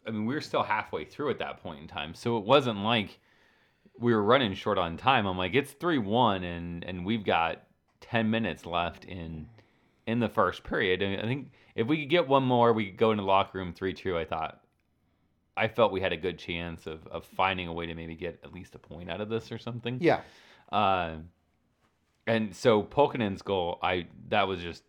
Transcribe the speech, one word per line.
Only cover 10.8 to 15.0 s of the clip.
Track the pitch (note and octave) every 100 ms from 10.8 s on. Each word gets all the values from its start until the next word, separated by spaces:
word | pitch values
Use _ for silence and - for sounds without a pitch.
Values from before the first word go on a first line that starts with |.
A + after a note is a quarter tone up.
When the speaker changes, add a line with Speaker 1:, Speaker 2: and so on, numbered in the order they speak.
| G#2 F2+
Speaker 1:
And | G2 G2
I |
think | G#2 C#3 C3 _ _
if | - A2+
we | D#3
could | C#3
get | F3 C#3+
one | C3+
more, | C3 B2 A#2
we | A2 G2
could | F2+
go | A2+
into | G#2+
the | G2
locker | F#2+ G2 F#2+
room | F2+
three | E2+ F#2+
two, | D#2+ F#2+ F2
I |
thought. | D#2+ E2 D#2 - _ _ _ _